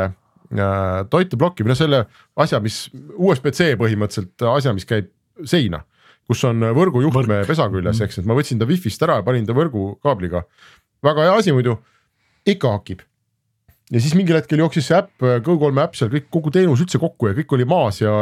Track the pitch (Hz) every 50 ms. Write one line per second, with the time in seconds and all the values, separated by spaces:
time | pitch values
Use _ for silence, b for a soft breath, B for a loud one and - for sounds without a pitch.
0 | 95 92 92 _ _ _ _ _ _ - - 104 98 98 98 98 95 92 92 95
1 | 98 110 - 175 185 185 - 113 160 175 - - 104 117 127 131 160 147 139 127
2 | 107 b b b b b - - 151 - 147 113 104 110 - - - - - 127
3 | 143 151 - - 180 196 151 127 - - - - 175 156 123 98 117 110 107 104
4 | 104 104 - 107 92 - _ - 120 117 131 143 131 131 101 92 - - 117 107
5 | 92 - _ _ _ _ _ - 156 117 180 165 120 95 82 73 - b b b
6 | b b b b b - 117 - - 123 113 113 113 113 113 147 185 190 127 123
7 | 135 156 123 135 127 110 104 101 98 92 160 160 127 101 95 92 87 107 110 117
8 | 104 - - 98 87 110 117 143 147 - 127 107 117 127 175 180 - 107 - -
9 | 156 165 147 107 92 123 127 120 107 104 120 139 170 160 120 101 95 101 101 _
10 | - 143 123 92 90 85 87 87 82 b b b b b b b b b _ -
11 | - 147 156 151 156 180 196 226 190 180 139 127 120 123 110 - _ _ _ _
12 | _ _ _ _ _ _ _ _ - 202 196 196 143 120 104 101 - - 92 -
13 | - _ _ _ _ _ _ _ _ _ _ _ _ _ _ _ _ - 127 117
14 | 120 151 160 190 196 165 160 160 151 - 156 151 165 151 - 170 127 - 165 190
15 | - - _ - 127 127 123 120 110 165 175 151 151 143 135 143 156 175 - -
16 | 127 104 139 147 - - - 165 151 151 147 185 185 170 127 120 180 180 - -
17 | 165 170 - - 117 101 98 139 - - 139 123 127 123 180 175 131 104 95 -
18 | 110 107 107 104